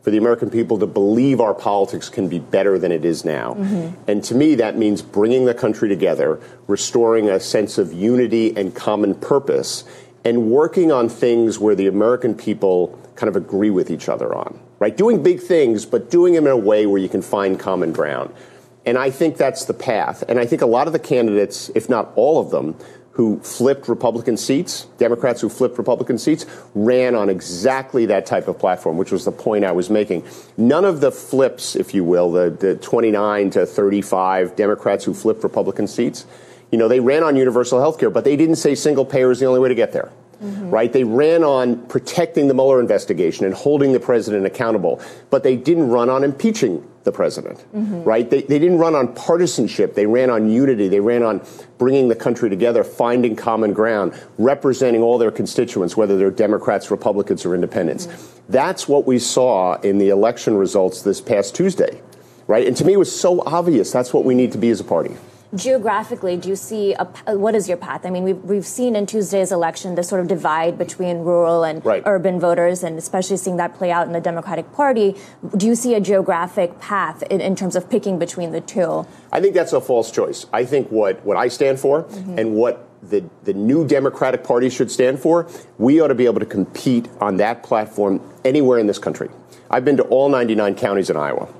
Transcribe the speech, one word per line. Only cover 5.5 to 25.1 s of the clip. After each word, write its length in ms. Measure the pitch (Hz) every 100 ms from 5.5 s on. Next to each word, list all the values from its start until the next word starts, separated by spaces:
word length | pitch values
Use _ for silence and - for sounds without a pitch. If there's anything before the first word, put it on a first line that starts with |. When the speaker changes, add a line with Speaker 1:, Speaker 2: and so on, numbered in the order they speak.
Speaker 1:
country 340 | 117 113 107 110
together, 520 | 92 92 71 71 78 - - -
restoring 640 | 101 - 120 113 113 107
a 100 | 95
sense 380 | - 110 101 -
of 160 | 90
unity 640 | 85 107 123 117 113 110 110
and 160 | 95
common 400 | - - 104 101
purpose, 680 | 92 - 139 135 69 65 - - - - -
and 260 | 117 120 110
working 420 | 131 165 185 165
on 160 | 135 113
things 520 | 110 123 117 113 98
where 160 | 107 98
the 100 | 95
American 480 | 95 107 123 120
people 680 | 104 - 101 98 90 85 - - -
kind 140 | 110
of 60 | 95
agree 340 | 82 98 107
with 220 | 92 -
each 180 | 80 -
other 240 | 58 58
on, 260 | - - - - _
right? 180 | 104 -
Doing 240 | 220 208
big 200 | 160 175
things, 440 | - 170 131 110 -
but 240 | 117 -
doing 240 | 175 180
them 140 | 170 147
in 40 |
a 60 | 127
way 300 | 101 107 107
where 120 | 98
you 80 | 92
can 120 | 101
find 380 | - 104 98 95
common 340 | - 95 82
ground. 400 | 80 76 64 65 - - - - _
And 140 | - 123
I 140 | 135
think 260 | 131 165 -
that's 280 | 139 131 -
the 100 | -
path. 480 | - 107 80 - -
And 120 | 127
I 80 | 117
think 160 | 160
a 40 | 127
lot 200 | 120 156
of 60 |
the 60 | 156
candidates, 680 | - 127 113 104 98 - - -
if 120 | -
not 240 | 117 - -
all 240 | 135 156
of 100 | 80
them, 260 | 80 73 - - - -
who 280 | - 113 104
flipped 480 | - - 120 - -
Republican 480 | 113 120 113 120 107
seats, 520 | - 135 180 - - -
Democrats 420 | 117